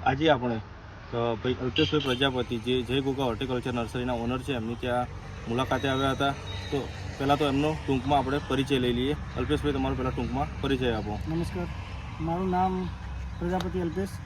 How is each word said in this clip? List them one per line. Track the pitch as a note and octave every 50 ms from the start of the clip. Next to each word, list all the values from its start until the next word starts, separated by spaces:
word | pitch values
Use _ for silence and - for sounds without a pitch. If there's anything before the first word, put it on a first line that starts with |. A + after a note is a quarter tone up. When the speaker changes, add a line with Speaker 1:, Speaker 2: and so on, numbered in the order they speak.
| -
Speaker 1:
આજે | B2 C3+ C3+ D#3 D#3+
આપણે, | D3 B2 B2 B2 A#2
અ, | A2 G2+ - - - - - - - - - B2
ભાઈ | A#2 A#2 A#2+ A2+ G#2 - B2+ B2+ -
અલ્પેશભાઈ | B2+ B2+ - - D#3 C#3+ D3+ D3+
પ્રજાપતિ, | C#3 C3+ B2 B2 C#3 C3+ B2+ B2+ A#2+ A2+ B2
જે | A2+ G#2 B2 B2+ B2+
જય | A#2+ A2+ B2+ C#3
ગોગા | C3 C3+ C3 C3+ C#3
હોર્ટિકલ્ચર | B2 A2 G#2 C3+ B2+ C3 B2 A#2 C3+ A#2+
નર્સરીના | A#2+ A#2 G#2+ - B2+ B2 B2+ B2
ઓનર | A2+ A#2 A#2 B2+ B2+
છે, | B2+ C#3 C3+
એમની | A#2+ A2 A#2 A#2+
ત્યાં | A2+ B2+ B2 A#2+ B2 B2 - - - - - - - -
મુલાકાતે | - A#2 B2+ C3 - C3+ B2 A#2
આવ્યા | C#3 C3+ C3 C#3 C3+
હતા. | C3+ - C#3 C#3 C3+ - - - - - - -
તો | D3 C#3 A#2 - - - - - -
પહેલાં | - C#3 C#3 C#3+
તો | - D3+
એમનો | C#3+ C3+ C#3 D3 D3+ D#3 D3+ -
ટૂંકમાં | - C#3 C3 A#2+ C#3 D3 C#3
આપણે | B2+ C3 C#3 C#3+ -
પરિચય | - C3 C3+ C3+ C3+ C#3+ B2+
લઈ | B2 B2 A#2+
લઈએ. | A#2+ B2+ C#3 D3+
અલ્પેશભાઈ, | C#3+ - - - A#2+ B2 C3 D3 C#3+ C#3+ D3 C#3
તમારો | C3+ C3+ C3+ C3+
પહેલાં | C3 B2+ B2+ B2
ટૂંકમાં | C#3 A#2+ A2+ A#2+ C3+ D3 - - -
પરિચય | - C#3 C#3 B2 B2+ A#2+
આપો. | A2+ G#2+ G2+ G2+ G#2+ A2 -
Speaker 2:
નમસ્કાર, | D#3 D#3+ E3+ E3+ - - F3+ F3 E3 - - - - - - - - - -
મારું | D#3 E3 E3 F3 F#3+ F#3+
નામ | F3+ F3+ F#3 F#3+ F#3 F#3 F#3 F3 - - - - - - - - - -
પ્રજાપતિ | E3+ F3 F3+ F#3 F#3 F#3 D#3+ F#3
અલ્પેશ. | F3 E3 D#3 F3+ G3 F#3+ - - -